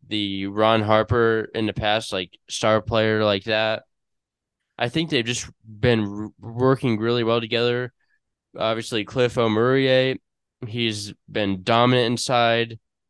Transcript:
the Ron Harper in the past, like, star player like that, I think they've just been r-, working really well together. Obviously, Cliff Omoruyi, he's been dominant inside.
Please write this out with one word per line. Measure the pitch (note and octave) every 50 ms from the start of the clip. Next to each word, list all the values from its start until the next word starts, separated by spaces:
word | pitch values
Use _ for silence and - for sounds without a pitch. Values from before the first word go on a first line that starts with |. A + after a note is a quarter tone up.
| _
the | G#2 G#2+ G#2+ G2+ G2 G2 F#2+ G2
Ron | G2+ G2+ G#2+ G#2+ A2 A2+ A2
Harper | G#2 G#2 A2 A2 A2 - B2 A#2+ A#2 A2+ A2+ A2 G#2+ - -
in | A2+ A2
the | G#2 -
past, | - A2 G#2 G#2+ A2+ A#2 - G2+
like, | F#2 F#2 - - _ _ -
star | - - - A2 A2 G#2+
player | - G#2+ A#2 A2 A2 A2 A2 G#2+
like | G#2+ G#2 G2+ G2 -
that, | A2+ A2 G#2+ A2 A2 A2 - - _ _ _ _ _ _ _ _ _ _ _ _ _ _ _ _ _ _ -
I | A#2+ A#2+
think | - D#3+ E3+ D#3
they've | D#3 B2
just | A2 A#2 B2 - - - - _
been | _ A2 G#2+ G#2 A#2+ B2 A#2 A2 G#2 G2+ G2+ G#2 G#2+ G2 - _
r-, | - A2+
working | A2+ A#2+ B2+ C3 C3+ C3 C#3 B2 A2+ G#2
really | A2 A#2 B2 A#2+ A2+
well | A2+ A#2 A#2+
together. | A#2 G#2+ A#2+ A#2 A#2+ A#2+ A#2+ B2 B2 B2 - _ _ _ _ _ _ _ _ _ _ _ -
Obviously, | - - A2 A2+ A2+ A2+ - B2 G#2+ G2+
Cliff | - - C3 B2 A#2 -
Omoruyi, | B2+ A#2 A2 G#2+ A2 A#2 B2+ C3 C3+ C3+ C3 C3 C3 C3 C3 B2+ - - _ _ _ _ _ _ _ B2+
he's | G#2+ A2 A#2+ A#2 A2+ G#2+ G#2 G2+ G2+ - - _ -
been | D3 A2 G#2 G2+ G2 F#2
dominant | F#2 A#2+ A#2 A#2 B2 B2 B2+ B2 A#2
inside. | A#2 A#2+ A#2 - - B2+ A#2+ A#2 A#2 A#2 A#2 A#2 A2+ A2+ - _ _ _ _ _